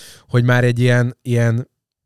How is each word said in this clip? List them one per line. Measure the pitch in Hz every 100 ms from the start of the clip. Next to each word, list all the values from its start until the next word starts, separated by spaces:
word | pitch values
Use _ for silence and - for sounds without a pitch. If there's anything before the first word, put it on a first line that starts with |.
| - - _
hogy | 123
már | 123 123
egy | 123 120
ilyen, | 123 123 123 -
ilyen | 123 120 117 117 - _ _ _